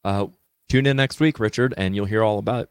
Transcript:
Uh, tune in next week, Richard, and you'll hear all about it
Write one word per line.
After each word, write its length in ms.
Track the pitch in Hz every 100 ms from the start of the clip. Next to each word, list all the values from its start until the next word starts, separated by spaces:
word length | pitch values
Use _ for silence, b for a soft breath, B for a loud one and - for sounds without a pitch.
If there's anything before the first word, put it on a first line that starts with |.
Uh, 240 | 98 98 101 _ _ _ _
tune 200 | 131 139
in 100 | 135
next 220 | 135 -
week, 200 | 156 147
Richard, 360 | 107 - 127 120
and 180 | 95 98
you'll 100 | 101
hear 180 | 107
all 160 | 110 104
about 240 | 104 120
it 60 | -